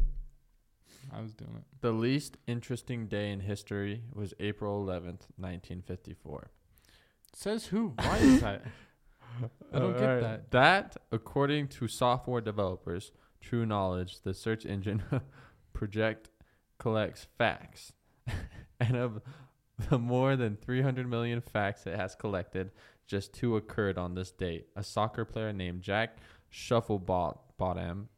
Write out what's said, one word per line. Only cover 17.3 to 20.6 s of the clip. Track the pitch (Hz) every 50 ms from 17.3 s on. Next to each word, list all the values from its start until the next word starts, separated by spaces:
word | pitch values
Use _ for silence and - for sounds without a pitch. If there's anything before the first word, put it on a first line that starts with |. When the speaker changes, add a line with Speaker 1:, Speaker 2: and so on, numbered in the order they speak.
| _ -
Speaker 2:
facts. | 120 107 71 - - - - - - - - _ _ _ _ _ _ -
<laughs> | - - - - - - - - _ -
And | 123 110 127 120
of | 123 123 107 107 - 131 143 - - - _ _ _ _ _ - - -
the | 147 123
more | 117 120 123 127 131 135 139
than | 131 123 110 104
three | 101